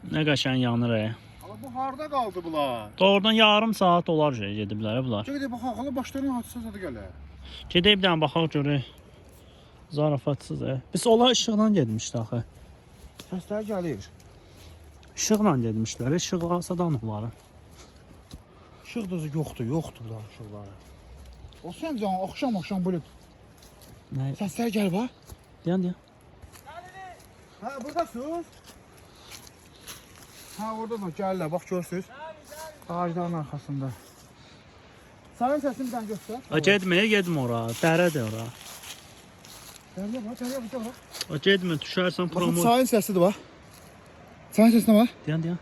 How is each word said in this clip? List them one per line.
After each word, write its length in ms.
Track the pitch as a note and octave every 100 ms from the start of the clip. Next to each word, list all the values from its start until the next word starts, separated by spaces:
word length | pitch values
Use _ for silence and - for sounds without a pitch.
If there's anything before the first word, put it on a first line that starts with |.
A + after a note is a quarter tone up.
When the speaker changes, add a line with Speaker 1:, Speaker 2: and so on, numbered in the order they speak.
| -
Speaker 1:
Nə 100 | D3+ D#3
qəşəng 320 | C#3 C#3 C3
yanır, 360 | B2 A#2 A#2+ A2+
e. 200 | G#2+ G#2+ - -
Speaker 2:
Amma 120 | - G#3+
bu 120 | C4 A#3+
harda 320 | C4+ C4 D4+
qaldı 340 | C#4+ A3 F3+
bunlar? 460 | E3+ D#3 C#3 A#2 G#2+ -
Speaker 1:
Doğrudan 320 | F#3+ G3 G#3
yarım 420 | A3 G#3+ G#3 A3+
saat 360 | G3+ F#3 F3 E3+
olar 240 | D#3 D3+
şey 180 | A#2+ G2+ G#2
gediblər, 360 | G2+ G#2+ A2 A#2
e, 40 |
bunlar. 220 | C3 G#2 G#2
Speaker 2:
Gedib 260 | C#4 C4+
baxaq, 240 | A#3+ B3 G#3+
hala 180 | C#4 C4
başlarına 380 | A#3+ C4+ C#4 B3
hadisələr 380 | A3 B3 A3+ G3
gələr. 240 | F3 A2+ F#2+ - - - - - -
Speaker 1:
Gedib 280 | F3+ F#3+ G3+
bir 40 | F#3+
dənə 140 | D#3+
baxaq, 240 | D3+ E3 E3
görək. 300 | D3 C#3+ C#3+ B2 - - - - - - - - - -
Zarafatsız, 720 | D3 D3+ C#3+ - C#3 - D3+
e. 200 | A#2+ C3 -
Biz 140 | F3 A#3+
ola 240 | A3+ B3
işıqdan 420 | A#3 - G#3+ A3
getmişdi 440 | G3 A#2 A2 - A#2+
axı. 240 | A2+ A#2+ - - - - - - - - -
Speaker 2:
Səslər 320 | F3+ - G#3 G#3+
gəlir. 340 | G3+ F3 G#2 - - - - - - - - - - - -
Speaker 1:
İşıqla 360 | - G#3+ G#3+ C3+ A2+
getmişdilər, 500 | G#2+ A2+ - B2 E3+
işıq 280 | - F3+ E3+
alsa 260 | F3 E3 F3+
da 60 |
onları. 460 | F3 C3+ A2+ G#2 A#2 - - - - - - - - - - - - - - - -
Speaker 2:
İşıq 240 | A#3+ G3
da 40 | F3+ D#3 D#3
yoxdur, 280 | D3 - A#2
yoxdur 360 | D#3+ D#3 - A2+
bunların 200 | A2+ G#2+
işıqları. 420 | - G#2+ G#2 G2 G2 - - - - - - - -
O 60 | E3
sən 280 | F3 D#4+ B3+
can, 140 | G#3 F#3 F#3+
axşam-axşam 580 | - C#4 G3+ D3+ G3 F3+
böyle 140 | F3+ - - - - - - - - - - - C3+
Speaker 1:
Nə? 140 | C3+ C3+
Speaker 2:
səslər 340 | G3+ - A#3
gəlir, 200 | G#3 G3+
bax. 160 | F3+ B3+ - - - - -
Speaker 1:
Dayan, 220 | E3 F#3
dayan. 120 | F3+ F3+ - - - - - - - D#4+ F#4 F#4+ F#4+ E4 - - - -
Speaker 2:
Hə, 140 | A3+ C#4
buradasınız? 640 | B3 D#4+ E4 A#3+ C#4+ E4+ E4 - - - - - - - - - - - - - - - - - - - -
Hə, 160 | - G#3+
orada 260 | A3 A3+ A3+
da 80 | F#3+ D#3
gəlirlər, 340 | F#3+ F#3+ D#3
bax, 140 | F3 -
görürsünüz. 400 | F3+ F3 F3+ F#3 C4 D#4+ D#4 - D4 D#4 - -
Ağacların 440 | F3 F3 E3 F3
arxasında. 560 | E3+ D3 D3 - C#3 C3+ G#2 - - - - - - - - - - - - - -
Çayın 220 | B3 D4
səsini 220 | C4+ A#3 C4
bir 40 |
dənə 140 | A3+ G#3+
göstər. 300 | G#3+ - A#3+ -
Speaker 1:
A, 80 | D3+
getməyə, 460 | D3+ G3+ F#3 F3 A3
getmə 320 | G#3 F3+ D#3+
ora, 160 | B2 A#2 A2+ A#2
dərədir 440 | E3 E3 F3 D3+ A2
ora. 200 | A2 A#2 - - - - - - - - - - - - - - -
Speaker 2:
Dərəyə 260 | G#3 B3 G#3+
bax, 160 | B3
dərəyə 200 | B3 C4+
bax, 240 | A3 B3+ A3+
bax. 380 | - - - -
Speaker 1:
A, 100 | D3+ G3
getmə, 300 | G3 F3+ D#3
düşərsən, 460 | - - F3+ E3+ F3+
Speaker 2:
Baxın, 80 | F3+
Speaker 1:
promo- 280 | F3 E3+
Speaker 2:
çayın 260 | A#3 B3 C4
səsidir, 280 | A3 F#3+ F#3
bax. 140 | F3+ - - - - - - - - - - - - -
Çayın 180 | A3+ A3+
səsinə 200 | A3 G#3
bax. 120 | A#3+ - -
Speaker 1:
Dayan, 160 | D#3+
dayan. 160 | E3 F3+